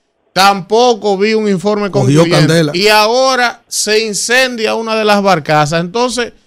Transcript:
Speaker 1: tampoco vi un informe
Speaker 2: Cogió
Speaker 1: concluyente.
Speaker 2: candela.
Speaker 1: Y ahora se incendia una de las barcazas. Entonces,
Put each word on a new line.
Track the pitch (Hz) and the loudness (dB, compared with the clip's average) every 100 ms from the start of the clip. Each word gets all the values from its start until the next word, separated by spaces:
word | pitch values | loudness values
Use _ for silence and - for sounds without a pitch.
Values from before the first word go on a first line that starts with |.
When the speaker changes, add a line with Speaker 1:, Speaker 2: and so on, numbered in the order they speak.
| _ _ _ | _ _ _
Speaker 1:
tampoco | 175 196 196 170 214 247 220 208 190 | 0 0 0 -2 2 2 2 -2 -2
vi | 208 | 0
un | 220 208 | 0 0
informe | 190 202 208 202 | -2 -2 -2 -2
Speaker 2:
Cogió | 202 127 147 | 0 2 2
Speaker 1:
concluyente. | 170 156 151 | 2 2 2
Speaker 2:
candela. | 170 151 | 2 0
Speaker 1:
Y | 175 208 | 0 2
ahora | 214 214 247 262 254 240 - - | 2 2 2 2 0 -2 -4 -12
se | - 208 214 220 | -8 -2 -2 -2
incendia | 202 - 247 262 240 214 220 | -6 -2 0 0 -2 -4 -4
una | 226 | -4
de | 220 | -2
las | 214 208 | 2 2
barcazas. | 196 170 143 151 147 165 | 2 0 0 0 0 -2
Entonces, | 175 214 247 247 220 - | -4 -4 -4 -4 -8 -10